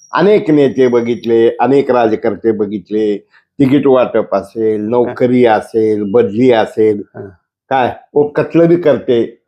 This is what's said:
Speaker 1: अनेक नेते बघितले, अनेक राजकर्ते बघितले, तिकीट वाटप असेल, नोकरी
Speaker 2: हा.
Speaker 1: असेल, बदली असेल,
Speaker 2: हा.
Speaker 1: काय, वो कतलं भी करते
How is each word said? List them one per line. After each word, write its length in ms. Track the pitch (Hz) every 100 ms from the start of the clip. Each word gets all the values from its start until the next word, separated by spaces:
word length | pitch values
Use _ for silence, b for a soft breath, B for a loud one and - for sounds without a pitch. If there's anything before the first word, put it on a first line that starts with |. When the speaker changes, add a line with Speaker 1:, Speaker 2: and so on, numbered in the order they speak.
| _
Speaker 1:
अनेक 400 | 139 185 214 -
नेते 360 | 151 135 110 127
बघितले, 640 | 120 117 110 113 117 117 -
अनेक 320 | 120 139 135
राजकर्ते 600 | 123 113 107 113 95 113
बघितले, 640 | 104 101 104 87 107 107 101 - b b -
तिकीट 280 | 135 139 139
वाटप 480 | 131 113 113 101 98
असेल, 460 | - 113 110 107
नोकरी 640 | 104 123 117 113 123 123 120
Speaker 2:
हा. 100 | 107
Speaker 1:
असेल, 480 | - 113 110 104
बदली 480 | 101 117 101 104 127
असेल, 520 | 113 104 - 110 104 - -
Speaker 2:
हा. 120 | 98 90 _ _ _
Speaker 1:
काय, 260 | 135 117 - -
वो 140 | 147 147
कतलं 380 | 151 147 165 165
भी 100 | 175
करते 500 | 151 123 - 117 110 -